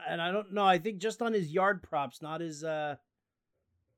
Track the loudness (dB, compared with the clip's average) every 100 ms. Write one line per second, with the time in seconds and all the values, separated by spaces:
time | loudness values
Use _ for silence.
0 | -4 -4 -2 -2 -2 2 6 6 4 -4
1 | -4 -2 0 0 0 2 2 2 -2 -2
2 | -2 -6 -10 -6 -8 -6 -6 -4 -4 -6
3 | _ _ _ _ _ _ _ _ _